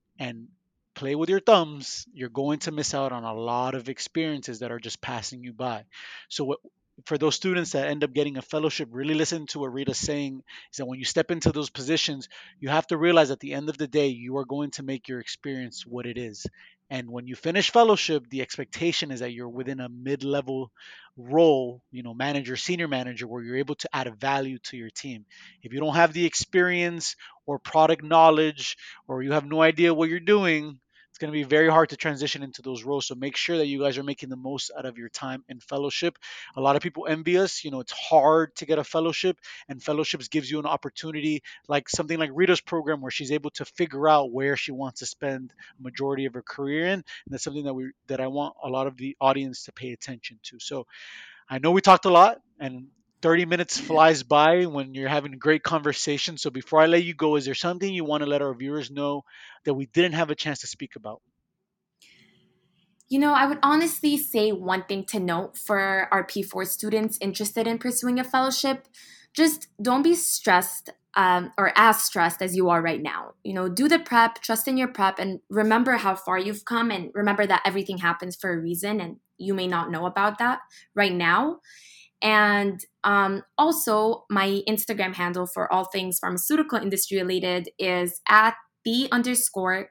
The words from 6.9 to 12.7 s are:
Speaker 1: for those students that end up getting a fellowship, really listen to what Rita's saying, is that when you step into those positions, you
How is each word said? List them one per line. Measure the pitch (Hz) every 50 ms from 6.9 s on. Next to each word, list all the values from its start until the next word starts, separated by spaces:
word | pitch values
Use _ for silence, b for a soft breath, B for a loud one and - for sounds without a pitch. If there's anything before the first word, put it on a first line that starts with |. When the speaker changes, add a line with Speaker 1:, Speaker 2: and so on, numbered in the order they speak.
| _ - -
Speaker 1:
for | - 160 143
those | 143 156 143
students | - - 190 185 180 170 156 -
that | 147 135 147
end | 147 147 147
up | 143 127
getting | 139 147 147 139 131
a | 123
fellowship, | - - 156 156 156 - - 160 117
really | 117 123 139 151 156
listen | 156 160 147 170 165 151 135
to | - 147
what | 139 131 123
Rita's | 135 139 135 131 -
saying, | - - 147 147 143 139 135 131 - B B B B B -
is | -
that | 139
when | 123 127 131
you | 131
step | - - 165 156 -
into | 175 170 - 135 127
those | 147 147 131
positions, | - - 131 127 160 160 - - 151 135 123 - B B B B B B
you | - 131